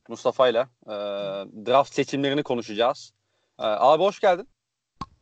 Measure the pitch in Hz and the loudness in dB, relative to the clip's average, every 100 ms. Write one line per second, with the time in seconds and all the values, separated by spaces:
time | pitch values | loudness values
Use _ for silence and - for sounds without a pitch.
0 | - 117 127 - 131 113 135 _ - 104 | -16 -6 -2 2 2 2 -2 _ -12 -8
1 | 104 101 101 98 98 98 104 131 139 - | -6 -6 -6 -8 -10 -10 0 2 2 0
2 | 135 135 139 139 147 120 113 104 117 143 | -2 -2 -2 -2 -2 -4 -4 -2 -2 -2
3 | - _ _ _ _ - 117 107 123 156 | -10 _ _ _ _ -8 -4 2 4 4
4 | 190 196 208 180 - _ _ _ _ - | 2 2 0 0 -2 _ _ _ _ -20
5 | - _ | -20 _